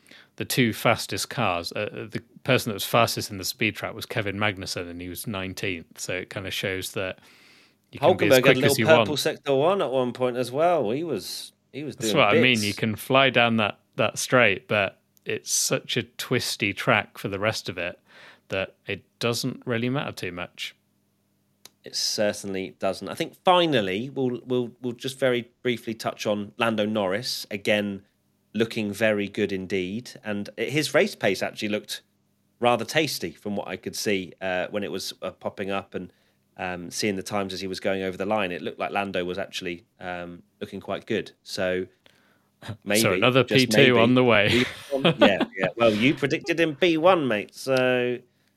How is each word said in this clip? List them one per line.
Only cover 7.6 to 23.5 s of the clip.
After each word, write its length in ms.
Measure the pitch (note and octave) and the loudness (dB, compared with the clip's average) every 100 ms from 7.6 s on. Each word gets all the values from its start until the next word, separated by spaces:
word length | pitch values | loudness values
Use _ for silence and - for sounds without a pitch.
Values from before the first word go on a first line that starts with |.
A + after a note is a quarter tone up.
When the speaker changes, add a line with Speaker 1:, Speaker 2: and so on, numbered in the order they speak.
| _ _ _ | _ _ _
Speaker 1:
you 100 | - | 2
can 180 | D3 - | 4 4
be 80 | - | 6
as 60 | |
Speaker 2:
Hulkenberg 20 | |
had 80 | C3 | 6
Speaker 1:
quick 140 | B2+ C3 | 6 6
Speaker 2:
a 20 | |
little 140 | C#3+ | 4
Speaker 1:
as 60 | C3+ | 4
you 60 | |
Speaker 2:
purple 200 | A2 D#3+ A2 | 6 6 6
Speaker 1:
want. 120 | C#3+ | 0
Speaker 2:
sector 340 | D#3+ C#3+ C#3+ | -2 -2 0
one 260 | C3+ D#3+ G3+ | 2 4 2
at 100 | C#3+ | 0
one 220 | C3 B2 | 0 0
point 240 | A#2 B2+ A#2+ | 0 -2 -2
as 160 | A#2 | -4
well. 380 | C3+ F3 E3 G#2 | 0 2 2 0
He 140 | C3+ | -2
was, 480 | E3+ B2 - - - _ _ | -4 -6 -6 -10 -14 _ _
he 120 | C#3 | -12
was 120 | D3 - | -12 -6
Speaker 1:
That's 160 | - | 0
Speaker 2:
doing 100 | D3+ | 4
Speaker 1:
what 120 | G#2+ - | 6 6
I 40 | |
mean. 160 | B2+ A#2 | 6 4
Speaker 2:
bits. 80 | |
Speaker 1:
You 100 | G#2 | 0
can 220 | - A2+ G#2 | -2 -4 -4
fly 340 | - C3 C3+ | 2 4 6
down 260 | A#2+ A#2 A2+ | 4 4 4
that, 220 | G2+ - _ - | 0 -2 _ -2
that 220 | A2 - | -2 -2
straight, 500 | - C3 A2 F#2 - | 2 4 6 2 0
but 320 | G#2+ F#2+ - _ _ | 0 0 -4 _ _
it's 260 | - A2 - | -8 -8 -2
such 460 | - - C#3 - B2+ | -2 0 -2 -2 -4
a 60 | |
twisty 720 | - - - B2 - - G#2 | -4 -10 -4 -2 -2 -2 -4
track 420 | F#2+ - A2 - - | -2 2 2 0 -8
for 120 | A2 | -8
the 100 | G2 | -2
rest 320 | G#2+ G#2+ - | -2 -2 -6
of 80 | F2+ | -6
it 200 | F2 - _ - - - - | -8 -8 _ -20 -20 -20 -8
that 260 | F#2+ F#2 _ | -6 -6 _
it 200 | - G2 - - | -10 -10 -10 -4
doesn't 420 | A#2 A#2+ C3 - | -4 -2 -4 -6
really 240 | B2+ A#2 B2 | -4 -2 -2
matter 220 | C3+ A#2+ | -4 -6
too 220 | G2+ F#2 | -8 -10
much. 420 | F2 F2 - - - _ _ _ _ _ _ _ _ - _ | -8 -10 -10 -14 -14 _ _ _ _ _ _ _ _ -20 _
Speaker 2:
It 100 | - | -12
certainly 800 | - - - G#2 G2+ G2+ F#2+ F#2 - | -6 -4 0 -2 -2 -6 -6 -8 -4
doesn't. 280 | G2 F#2 F#2 | -4 -4 -6
I 60 | |
think 220 | - D#3+ - | -6 -8 -2
finally 680 | - | 2